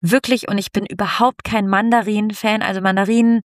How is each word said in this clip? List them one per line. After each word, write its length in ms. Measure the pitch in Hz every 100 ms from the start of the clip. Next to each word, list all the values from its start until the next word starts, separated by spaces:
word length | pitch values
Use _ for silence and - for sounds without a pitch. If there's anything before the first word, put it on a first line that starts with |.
wirklich, 480 | 170 247 - 247 -
und 80 | 202
ich 140 | 190
bin 140 | - 202
überhaupt 580 | 180 196 - 240 -
kein 240 | - 226 196
Mandarinen-Fan, 920 | 196 226 233 208 214 214 208 220 214
also 180 | - 190
Mandarinen 600 | 190 190 196 233 233 233